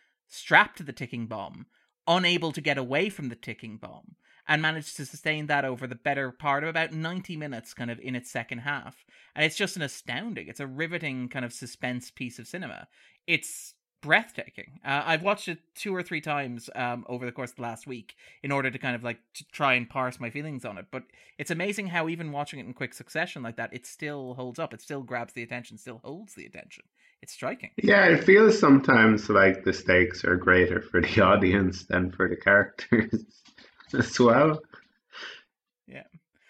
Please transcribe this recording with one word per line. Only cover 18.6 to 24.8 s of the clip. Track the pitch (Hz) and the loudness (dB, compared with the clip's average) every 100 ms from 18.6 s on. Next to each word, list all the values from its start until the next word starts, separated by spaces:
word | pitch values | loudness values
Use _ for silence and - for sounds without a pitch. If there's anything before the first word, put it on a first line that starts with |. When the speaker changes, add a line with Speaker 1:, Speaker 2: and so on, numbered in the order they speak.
| 131 | -2
Speaker 1:
to | 127 | -4
kind | 135 | -6
of, | 120 | -6
like, | 120 113 _ | -6 -10 _
to | - - | -20 -18
try | - 143 | -2 2
and | 123 117 | 2 -2
parse | 139 127 - | -4 -6 -6
my | 120 | -10
feelings | 131 151 135 117 | -10 -10 -10 -12
on | 98 | -14
it. | 95 | -12
But | 131 - _ _ - | -14 -14 _ _ -14
it's | 147 | -6
amazing | 170 190 202 196 | -4 -4 -6 -4
how | 170 160 | -4 -4
even | 170 160 | -6 -8
watching | 143 143 143 | -8 -8 -10
it | 123 | -16
in | |
quick | 127 131 | -10 -10
succession | - 117 156 180 143 | -12 -10 -6 -6 -8
like | 120 113 | -12 -10
that, | 113 | -10
it | 127 - | -12 -18
still | - 151 147 131 | -12 -10 -8 -10
holds | 127 127 120 | -10 -10 -8
up. | 160 | -10
It | 110 | -10